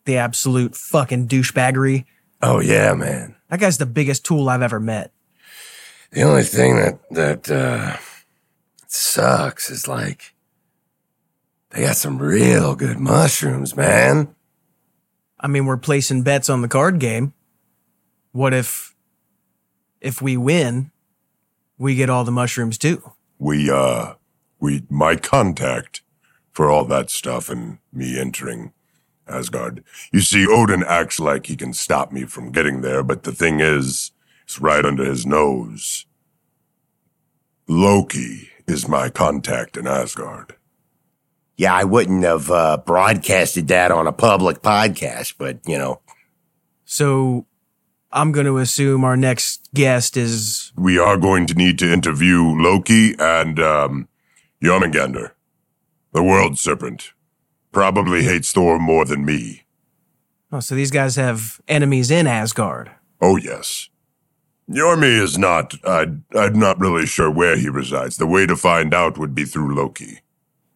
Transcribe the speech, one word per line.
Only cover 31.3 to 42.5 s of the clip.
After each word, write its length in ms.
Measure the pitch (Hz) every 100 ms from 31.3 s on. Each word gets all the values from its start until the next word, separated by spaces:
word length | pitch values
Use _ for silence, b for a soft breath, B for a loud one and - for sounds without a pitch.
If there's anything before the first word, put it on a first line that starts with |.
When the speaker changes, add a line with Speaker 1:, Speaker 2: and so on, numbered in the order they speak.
| 69 -
Speaker 3:
he 100 | 69
can 160 | 64
stop 400 | - - 71 69
me 120 | 67
from 280 | 62 - 60
getting 300 | 67 76 67
there, 220 | 64 65
but 180 | 67 69
the 100 | -
thing 280 | - 82 76
is, 520 | 80 76 65 65 - _ _ _
it's 160 | - -
right 240 | 78 76
under 220 | 73 67 67
his 180 | 65
nose. 840 | 67 76 73 65 55 53 - - - _ _ _ _ _ _ _ _ _ _ _ _ _ _ _ -
Loki 840 | 85 101 101 - 67 60 - - _ -
is 200 | 76 -
my 220 | 71 64
contact 680 | - 76 73 62 60 58 -
in 80 | 62
Asgard. 720 | 67 62 - - - - - _ _ _ _ _ _ _ _ _ -
Speaker 4:
Yeah, 180 | 92 90
I 80 |
wouldn't 400 | 95 117 92 92
have, 260 | 87 82
uh, 280 | 71